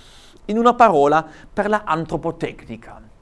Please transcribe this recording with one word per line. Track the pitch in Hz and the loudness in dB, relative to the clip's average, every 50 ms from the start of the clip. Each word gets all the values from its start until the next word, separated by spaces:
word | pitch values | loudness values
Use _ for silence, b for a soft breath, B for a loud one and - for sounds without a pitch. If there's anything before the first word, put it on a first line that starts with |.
| b b b b b b b b b | b b b b b b b b b
In | - 208 | -4 -2
una | 226 233 247 240 | 0 2 2 4
parola, | 240 240 214 170 143 139 147 151 160 156 B B B B B - | 4 4 4 4 4 4 4 2 0 0 B B B B B -6
per | 214 196 208 | -6 -4 -2
la | 214 208 208 | -2 -4 -2
antropotecnica. | - 156 165 160 160 165 147 143 165 160 - 160 123 - - - 113 113 110 - 117 107 - 110 - - _ | -4 -4 -4 -4 -6 -6 -6 -6 -6 -8 -6 -8 -10 -10 -12 -16 -18 -18 -18 -18 -20 -20 -20 -20 -20 -20 _